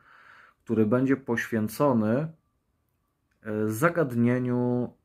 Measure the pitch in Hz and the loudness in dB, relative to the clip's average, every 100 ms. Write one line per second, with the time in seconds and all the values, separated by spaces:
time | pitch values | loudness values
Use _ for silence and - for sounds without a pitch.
0 | _ - - - - _ - 110 107 123 | _ -20 -20 -20 -20 _ -4 0 2 2
1 | 131 131 - 117 - 113 107 - 147 117 | 2 0 -2 -6 -2 -4 -4 0 2 2
2 | 107 120 160 - _ _ _ _ _ _ | 2 0 -2 -10 _ _ _ _ _ _
3 | _ _ _ _ 110 107 107 110 165 170 | _ _ _ _ -8 -2 -2 0 0 0
4 | 143 117 120 127 123 123 123 123 120 - | -2 2 2 2 0 -2 0 -2 -4 -10